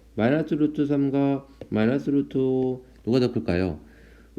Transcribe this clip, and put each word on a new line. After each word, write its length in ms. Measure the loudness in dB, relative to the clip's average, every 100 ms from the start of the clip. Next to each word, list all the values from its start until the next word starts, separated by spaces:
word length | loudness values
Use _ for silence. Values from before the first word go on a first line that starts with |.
| -12
마이너스 400 | 0 2 2 0
루트 320 | 0 0 0 0
삼과 640 | 0 0 2 2 0 -4 -18 -6
마이너스 400 | 0 2 0 0
루트 280 | 0 0 0
오 460 | 0 0 -2 -4 -10 -12
누가 160 | -2 2
더 140 | 2
클까요? 480 | -2 -2 0 0 -4 -12 -20 -20 -20 -12